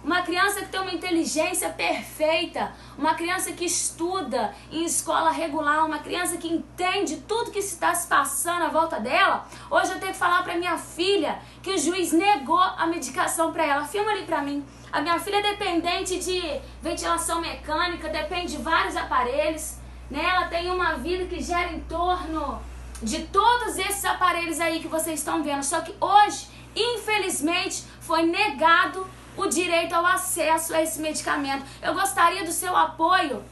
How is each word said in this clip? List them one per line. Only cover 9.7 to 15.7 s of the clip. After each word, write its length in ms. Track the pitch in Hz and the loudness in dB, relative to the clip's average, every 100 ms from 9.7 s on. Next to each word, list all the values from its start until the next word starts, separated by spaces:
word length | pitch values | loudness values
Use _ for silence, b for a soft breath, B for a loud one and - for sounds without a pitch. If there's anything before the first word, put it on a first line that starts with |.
Hoje 220 | 311 359 | 2 2
eu 60 | 370 | -2
tenho 100 | 370 | -6
que 60 | 381 | 0
falar 260 | 359 349 | 2 2
pra 140 | 359 349 | 2 -2
minha 200 | 359 320 | 0 -2
filha 600 | - - 359 403 285 196 B B | -4 -2 2 4 2 -4 B B
que 100 | - | -2
o 60 | 381 | 0
juiz 340 | 277 370 349 | 2 0 2
negou 480 | 320 392 415 254 339 | 4 6 4 4 4
a 260 | 370 - 330 | 4 2 0
medicação 680 | 339 - - 311 - 320 | 0 -4 -2 -2 2 0
pra 120 | 339 311 | 2 2
ela. 200 | 285 294 | 2 0
Filma 260 | 403 427 | -2 0
ali 120 | 403 | -2
pra 180 | 311 320 | -2 -2
mim. 240 | 285 285 277 B B | -2 -4 -8 B B
A 80 | - | -4
minha 180 | 294 339 | 0 0
filha 160 | 330 403 | 0 0
é 40 | |
dependente 800 | 415 415 392 | 0 -2 0